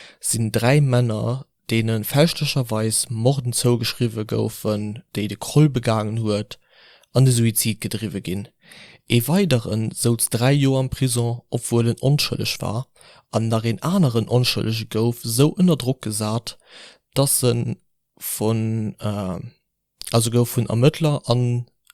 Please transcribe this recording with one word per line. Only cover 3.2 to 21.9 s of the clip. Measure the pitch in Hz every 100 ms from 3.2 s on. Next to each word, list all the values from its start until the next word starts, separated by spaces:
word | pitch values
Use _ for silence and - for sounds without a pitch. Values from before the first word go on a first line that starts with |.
| 117 139 123
zugeschrieben | 113 123 120 117 - 120 110 107
goufen, | 110 110 - 110 104 104 110 - -
die | 104
der | 101
Kroll | - 147 151
begangen | 123 117 110 107 113 110
hat, | 104 107 - _ _ - _ _
an | 127 131
den |
Suizid | 120 117 110 117 101
getrieben | 101 107 107 98
gehen. | 165 190 - _ _ - - - _
E | 120 120
weiteren | 180 190 123 107 107 113
soll's | - 117 117 -
drei | 117 127
Jahre | 143 135 135
in | 131
Prison, | - 131 120 117 120 -
obwohl | 120 - 117 117
er | -
unschuldig | 135 147 - - - -
war, | - 107 - _ - - _
an | - 113
der | 110
den | 117 104
anderen | 139 196 143 117 95
unschuldig | 123 123 - 110 113 107
gouf | 110 117 120
so | 120 113 151
unter | - 180 147
Druck | 123 131
gesagt, | 110 107 107 117 - - _ - - - _
dass | - 143 -
er | 127 117 120 113 _ _ _ _
von, | - - 107 113 110 110 110 -
äh, | 107 101 95 87 120 - _ _ _ _ -
also | 120 113
gouf | 120 120
von | - 107
Ermittler | 113 135 - 160 143 -
an | 120 123 120 120 _ _